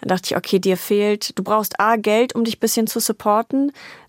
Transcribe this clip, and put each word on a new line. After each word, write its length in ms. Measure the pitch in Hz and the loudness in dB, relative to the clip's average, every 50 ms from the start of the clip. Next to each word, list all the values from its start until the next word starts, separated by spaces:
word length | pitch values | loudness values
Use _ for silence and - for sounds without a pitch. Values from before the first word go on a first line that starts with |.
Dann 80 | - - | -4 -2
dachte 180 | 180 185 - - | -2 -2 -2 -2
ich, 60 | - - | -4 -4
okay, 220 | - - 202 185 | -2 0 0 0
dir 160 | 185 190 185 | 2 0 0
fehlt, 640 | 185 - - 208 208 208 208 208 208 - - - - | 0 0 0 0 2 2 2 0 -2 -4 -6 -6 -6
du 40 | 185 | -2
brauchst 360 | - 208 214 208 - - - | 0 0 0 0 -2 -2 0
A, 160 | 202 220 233 | 2 2 2
Geld, 400 | 220 208 214 214 226 254 247 - | 2 2 2 4 4 2 2 0
um 80 | 233 233 | -2 -2
dich 140 | 226 214 - | -2 -2 -2
ein 20 | |
bisschen 280 | - 226 - 208 214 220 | -2 0 2 2 0 0
zu 120 | - 233 | 0 -2
supporten, 720 | - - 220 - - 214 208 220 233 - 269 269 277 285 - - - - - - - | -2 -2 -2 -2 0 2 2 2 2 0 0 0 0 -2 -4 -8 -16 -20 -20 -20 -10